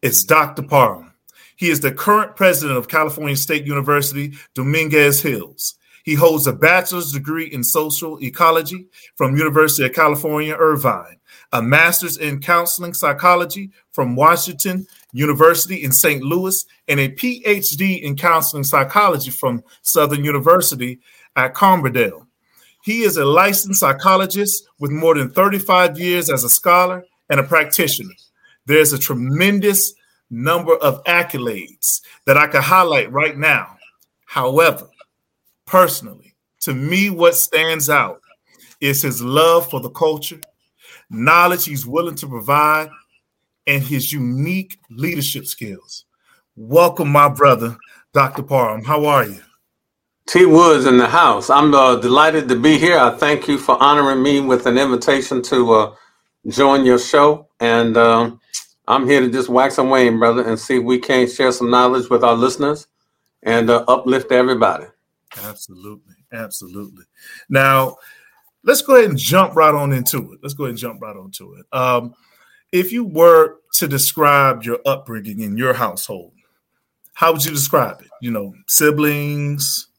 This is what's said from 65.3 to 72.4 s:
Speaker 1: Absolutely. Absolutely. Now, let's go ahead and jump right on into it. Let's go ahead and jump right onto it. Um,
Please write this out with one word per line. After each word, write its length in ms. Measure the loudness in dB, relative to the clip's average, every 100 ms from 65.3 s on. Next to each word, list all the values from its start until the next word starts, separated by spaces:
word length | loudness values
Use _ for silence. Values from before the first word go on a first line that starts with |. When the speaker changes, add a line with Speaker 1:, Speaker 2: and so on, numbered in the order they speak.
| -18
Speaker 1:
Absolutely. 760 | -18 -16 -20 -20 -20 -20 _ _ _
Absolutely. 720 | -16 -14 -14 -16 -16 -18 -20 _ _ -20 -20 -2
Now, 480 | 2 4 2 0 -6 -20 -20 _ _ _ _ 0
let's 160 | 0
go 160 | 6 6
ahead 120 | 6
and 80 | 0
jump 380 | 0 2 2 4
right 180 | 2
on 200 | 2 -2
into 400 | -2 -2 -6 -10
it. 60 | -16
Let's 120 | -16
go 120 | -10 -10
ahead 60 |
and 60 | -8
jump 240 | -12 -14
right 140 | -18 -18
onto 400 | -18 -20 -20 -20
it. 100 | _
Um, 420 | -4 0 0 -4 _ _ _